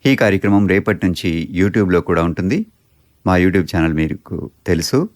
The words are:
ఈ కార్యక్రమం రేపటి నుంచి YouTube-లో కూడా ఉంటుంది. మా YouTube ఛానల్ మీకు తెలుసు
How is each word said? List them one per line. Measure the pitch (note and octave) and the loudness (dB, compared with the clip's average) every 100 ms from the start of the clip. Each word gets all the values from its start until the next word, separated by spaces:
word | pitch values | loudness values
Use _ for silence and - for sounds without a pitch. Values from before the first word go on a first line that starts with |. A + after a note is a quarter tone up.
| C3+ | 0
ఈ | C3+ | 2
కార్యక్రమం | A2 G2 G#2 G2+ G2+ | 2 2 2 2 4
రేపటి | F#2+ G2 F#2 F#2+ | 2 0 -2 -2
నుంచి | E2+ F2+ E2 D#2+ F2+ | -2 -2 -4 -4 0
YouTube-లో | G2 G2 F#2+ F2+ | 0 2 2 0
కూడా | E2 E2 | 0 0
ఉంటుంది. | E2+ D#2+ F2+ D#3 A3 _ _ _ _ _ - | 0 -2 -2 -2 -4 _ _ _ _ _ 0
మా | F2+ | 2
YouTube | F2+ F#2 E2 E2 | 4 2 -2 0
ఛానల్ | D#2+ | 0
మీకు | D#2 D#2 D#2 - F2 - _ - | 0 -2 -4 -8 -10 -10 _ -2
తెలుసు | E2+ - C3 F#3+ | -2 0 -2 -4